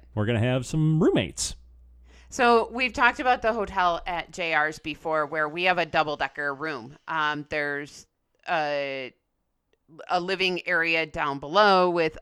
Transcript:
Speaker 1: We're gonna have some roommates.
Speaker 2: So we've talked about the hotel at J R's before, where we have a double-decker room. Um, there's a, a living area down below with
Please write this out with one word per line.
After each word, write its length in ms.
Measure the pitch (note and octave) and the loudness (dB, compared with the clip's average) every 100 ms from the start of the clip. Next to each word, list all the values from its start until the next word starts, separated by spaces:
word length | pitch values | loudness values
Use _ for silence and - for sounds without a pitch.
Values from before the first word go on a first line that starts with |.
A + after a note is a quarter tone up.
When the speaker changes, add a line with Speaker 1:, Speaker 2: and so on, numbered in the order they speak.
| - | -10
Speaker 1:
We're 140 | G#2+ G#2 | -2 0
gonna 120 | A#2 | 2
have 260 | B2 C3 A#2+ | 2 0 -2
some 340 | D#3+ D#3 D#3 | 0 2 4
roommates. 540 | C#4 G4 F2 - - - - - - - - - - | 4 2 0 -4 -8 -8 -18 -20 -20 -20 -20 -20 -12
Speaker 2:
So 400 | - A#3+ A#3 - | 2 4 4 2
we've 220 | A#3 B3+ | -4 -4
talked 260 | C#4+ A#3+ A#3 | 2 2 4
about 220 | B3+ B3 | 0 2
the 120 | A3+ | 2
hotel 480 | A3+ F#3+ G3 F3+ E3+ - | -2 -4 0 0 0 -4
at 260 | E3+ - | -8 -8
J 220 | - E3 | -6 0
R's 240 | D#3 D3+ D#3 | 2 0 -4
before, 460 | D#3 D3 E3 D#3 C#3+ | -10 -8 -2 -2 0
where 240 | D#3+ D3+ | -2 -2
we 140 | E3 | 0
have 140 | F#3 F3 | 2 2
a 60 | D#3 | 2
double-decker 680 | D#3+ D3+ D3 C#3 - C#3+ | 0 0 -2 -6 -4 -6
room. 420 | C3+ D#3 C3+ A2+ D#3 - | -6 -8 -8 -12 -16 -8
Um, 380 | D#3+ D3+ D3+ C#3+ | -2 -2 -4 -6
there's 560 | D3+ C#3+ C#3+ C#3+ - - _ _ _ - | -4 -4 -6 -10 -18 -20 _ _ _ -4
a, 640 | E3 D3+ C#3+ C#3 C3+ B2+ _ _ _ _ _ _ _ _ D#3+ - | -2 -2 -2 -4 -6 -10 _ _ _ _ _ _ _ _ -18 -4
a 100 | F3+ | -2
living 420 | F3 F#3 F#3 F3+ - | -2 0 0 -2 -2
area 380 | E3+ E3 E3 D#3 | 0 2 0 -2
down 320 | E3 D3 C#3 | -4 -4 -4
below 500 | C#3+ F#3+ G3+ F#3 F3+ | 0 4 6 6 4
with 280 | E3+ D#3+ - | 2 0 -2